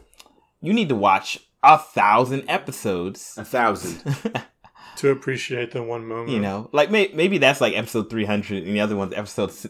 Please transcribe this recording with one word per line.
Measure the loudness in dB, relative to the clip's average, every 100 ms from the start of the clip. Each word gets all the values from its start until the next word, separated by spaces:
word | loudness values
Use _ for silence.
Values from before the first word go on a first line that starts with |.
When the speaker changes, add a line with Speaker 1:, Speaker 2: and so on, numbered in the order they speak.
| _ _ -20 _ _ _
Speaker 1:
you | -2
need | 0 0
to | 2
watch | 4 4 2 -10 _ _
a | 6 6
thousand | 4 0 4 4 2 -2 -4
episodes." | -4 -6 -8 -4 -2 -4 -8 -14 -16
Speaker 2:
A | -6
thousand. | 0 2 0 -4 -8 -6 -4
Speaker 1:
<laughs> | -4 -8 -12 _ _ _ -20 -2
Speaker 3:
To | 0
appreciate | 0 -2 -6 -6 -6 -6
the | -6
one | -6 -8 -8
moment. | -8 -4
Speaker 1:
You | -2
know, | -2 -4 -2
like, | 0 2
may-, | 2 0
maybe | 0 0 4
that's, | 4 4
like, | 2 0
episode | -4 -4 -4
three | -4 -2
hundred | -2 -2 -6 -4
and | -2
the |
other | 0 -2
one's | -4
episode | -6 -8 -4 -6
s-, | -6 -18